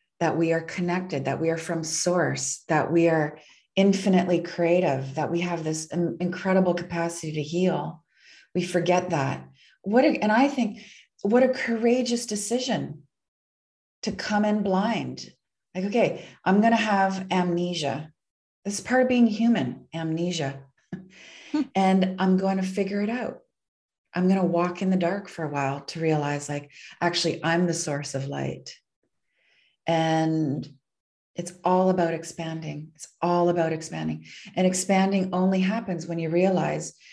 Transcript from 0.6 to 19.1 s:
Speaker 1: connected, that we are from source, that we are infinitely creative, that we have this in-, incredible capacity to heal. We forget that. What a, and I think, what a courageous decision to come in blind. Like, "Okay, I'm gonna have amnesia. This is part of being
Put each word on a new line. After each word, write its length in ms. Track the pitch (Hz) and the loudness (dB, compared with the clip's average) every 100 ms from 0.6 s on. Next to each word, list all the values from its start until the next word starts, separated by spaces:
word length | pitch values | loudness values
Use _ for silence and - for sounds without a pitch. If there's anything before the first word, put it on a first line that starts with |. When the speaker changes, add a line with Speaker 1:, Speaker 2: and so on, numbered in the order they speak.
Speaker 1:
connected, 640 | 160 - 175 180 180 139 135 | -2 -4 -2 -2 -4 -4 -4
that 140 | - | -2
we 80 | 165 | -2
are 80 | 160 | -2
from 260 | - 165 | -4 -6
source, 800 | 156 - 175 180 143 135 - - - | -4 -2 0 2 0 -2 -6 -8 0
that 240 | 151 - | 0 2
we 180 | 170 165 | 4 4
are 300 | 160 151 - - _ _ - | 4 0 -4 -20 _ _ 2
infinitely 640 | 196 190 202 185 185 170 | 4 4 4 2 4 0
creative, 760 | - - 170 180 170 135 135 139 | -2 -2 2 4 2 0 -4 -4
that 160 | 139 | -2
we 100 | 170 | -2
have 220 | 175 170 | -2 -4
this 240 | 156 156 - | -4 -6 -6
in-, 300 | 175 170 - | -4 -2 -2
incredible 540 | 180 - 190 185 180 | -6 -4 0 2 4
capacity 600 | 170 - 170 170 170 160 | 0 -4 -4 -4 -4 -6
to 80 | 151 | -6
heal. 640 | 147 170 185 156 156 - _ _ - - _ | -4 0 0 0 -4 -10 _ _ -20 -20 _
We 100 | 185 | -4
forget 460 | 175 180 175 180 180 | -2 0 2 2 2
that. 360 | 156 135 131 - _ _ _ | -2 -2 -4 -10 _ _ _
What 200 | 196 233 311 | 0 4 4
a, 40 | - | 2
and 100 | 214 | 2
I 160 | 220 285 | 4 2
think, 320 | 262 208 - - - _ _ | 2 -2 -4 -16 -20 _ _
what 220 | 202 240 | 2 4
a 60 | 254 | 4
courageous 760 | 254 - 226 233 254 233 233 - | 2 -2 0 2 2 0 -2 -4
decision 800 | 208 - 247 254 170 143 - - _ _ _ _ _ _ _ _ _ | -6 -2 -2 0 -2 -4 -10 -18 _ _ _ _ _ _ _ _ _
to 80 | 214 | -8
come 340 | - - 214 214 | -6 -2 0 2
in 180 | 214 | 0
blind. 640 | 196 185 220 196 127 123 - _ _ _ _ | 0 0 0 -2 -6 -10 -16 _ _ _ _
Like, 120 | 180 202 | -6 -2
"Okay, 400 | 233 170 - - - | 2 2 0 -12 -4
I'm 180 | 180 202 | 2 4
gonna 140 | 226 226 | 6 4
have 520 | 214 196 190 190 - | 2 2 2 0 -2
amnesia. 800 | 185 175 175 175 170 143 131 - _ _ _ _ _ 202 | 0 0 0 -2 -2 -4 -4 -10 _ _ _ _ _ -8
This 100 | 202 | -8
is 100 | - | 0
part 180 | 254 | 2
of 40 | |
being 200 | 254 | 4